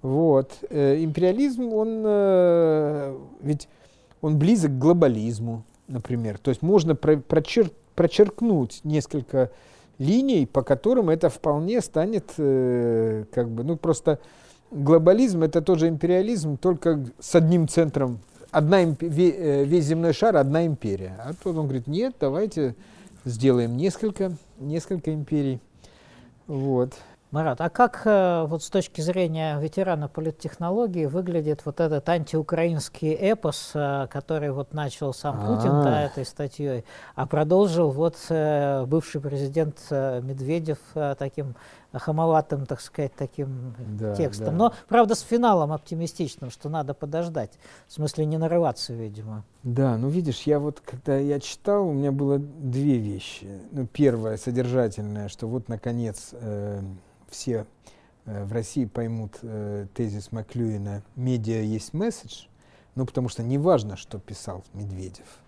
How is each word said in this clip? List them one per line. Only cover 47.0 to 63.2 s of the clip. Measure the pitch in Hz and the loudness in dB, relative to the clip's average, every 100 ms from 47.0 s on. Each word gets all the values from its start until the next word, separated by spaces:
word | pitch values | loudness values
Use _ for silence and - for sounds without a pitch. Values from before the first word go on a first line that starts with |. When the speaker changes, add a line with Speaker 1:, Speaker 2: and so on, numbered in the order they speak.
| 147 160 170 156 104 _ - - _ | -6 -6 -4 -6 -8 _ -20 -20 _
Speaker 2:
В | |
смысле, | - 151 - | -8 -6 -2
не | 156 160 | -2 0
нарываться, | 160 170 165 117 - | 0 2 0 -2 -8
видимо. | 117 110 104 110 107 107 _ | -8 -10 -10 -12 -12 -14 _
Speaker 1:
Да, | 127 120 135 113 | -4 0 2 2
ну | 131 | 0
видишь, | 165 165 123 | 0 -2 -4
я | - 147 | 0 0
вот, | 147 143 | 0 -8
когда | - 127 - 135 | -14 -10 -2 0
я | 143 143 | 0 -2
читал, | - - - 202 190 | -4 -10 0 0 2
у | |
меня | 143 143 | 0 0
было | 139 139 139 | 0 0 0
две | 143 143 139 123 143 127 | -2 -8 -6 -2 2 2
вещи. | 104 98 - - 101 98 98 | 0 -6 -10 -16 -14 -16 -12
Ну, | 143 123 | -8 -8
первое, | - 147 117 110 110 | 2 4 4 -2 -4
содержательное, | - 123 123 127 117 101 104 104 104 | -4 -2 0 0 0 -2 -8 -8 -10
что | - 113 | -10 -8
вот, | 123 113 | -8 -6
наконец, | 113 - 120 117 104 - | -8 -6 -4 -6 -8 -14
э, | - 113 104 104 101 95 95 _ _ _ | -12 -10 -8 -6 -8 -10 -14 _ _ _
все, | - - 113 107 _ - - _ _ | -12 -6 -4 -6 _ -20 -20 _ _
э, | - 104 | -14 -10
в | 101 | -6
России | 113 110 - 117 | -6 -6 -4 -4
поймут, | - 117 113 107 - | -4 -6 -6 -8 -12
э, | 117 107 104 104 101 | -12 -10 -8 -8 -10
тезис | - 113 104 - | -6 -4 -4 -10
Маклюина | 113 107 123 117 107 101 101 101 | -12 -10 -6 -4 -4 -8 -10 -12
«Медиа | - 127 127 110 113 | -8 -2 -2 -2 -2
есть | 107 110 - | -2 -4 -6
месседж», | 156 220 - - - - _ _ _ _ | -6 -4 -6 -14 -20 -20 _ _ _ _
ну, | - | -6
потому | 127 - | -4 -2